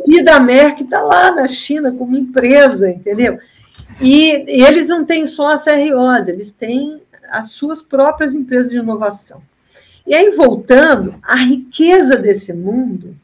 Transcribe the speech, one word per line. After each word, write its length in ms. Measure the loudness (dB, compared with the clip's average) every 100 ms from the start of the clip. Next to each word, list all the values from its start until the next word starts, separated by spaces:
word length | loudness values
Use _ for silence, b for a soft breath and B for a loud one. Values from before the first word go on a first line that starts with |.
P 200 | 2 4
da 160 | 6 4
Merck 420 | 4 4 2 0
e 60 | -6
tá 120 | -4
lá 300 | 0 2 2
na 160 | 0 -4
China 440 | -6 -8 -6 -4
como 260 | -6 -6 -4
empresa, 720 | -4 -2 2 4 4 2 -4
entendeu? 480 | -4 -8 -4 -4 -4 b b b -20 -20 -4
E, 440 | 2 4 4 0 -2
e 160 | 4
eles 240 | 4 4 0
não 160 | -4
têm 220 | -2 -4 -4
só 240 | -4 -2
as 160 | 0 0
R 280 | 0 0 0
Os, 320 | 0 0 -2
eles 240 | -8 -12
têm 500 | -12 -8 -6 -6 -12 _ _ -12
as 200 | -10 -10
suas 300 | -10 -10 -10
próprias 540 | -6 0 0 0 -4 -6
empresas 340 | -4 -4 -2
de 80 | -4
inovação. 640 | -6 -6 -6 -8 -16 -20 _ _ b b b b -2
E 80 | 2
aí, 140 | 2
voltando, 840 | 4 2 2 2 4 4 0 -4 -10
a 120 | -6 -2
riqueza 800 | 0 -2 -6 -2 2 4 4 0
desse 380 | 0 -2 -6
mundo, 600 | -10 -6 -6 -6 -8 -14 -20